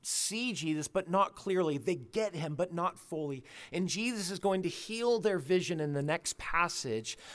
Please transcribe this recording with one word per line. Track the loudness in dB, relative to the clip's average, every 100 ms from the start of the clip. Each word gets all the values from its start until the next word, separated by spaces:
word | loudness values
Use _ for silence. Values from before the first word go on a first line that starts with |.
see | -4 0 0 0 -2
Jesus, | 0 0 0 0
but | -2 2
not | 2 2
clearly. | 0 0 2 4 2
They | 0 -2
get | -2 -2 -2
him, | -2 -2
but | 0 0
not | 0 -2 -4
fully. | -6 -4 -4 -6 -10 -16 -6
And | -2 0
Jesus | 0 -2 -2 -4
is | 0
going | 2 2
to | 0
heal | -4 -6 0 2 4
their | 4 2
vision | 4 2 2 0
in | 0
the | 0
next | 0 0 -2 -6
passage | 0 2 2 0 -2 -2 -4 -10 -14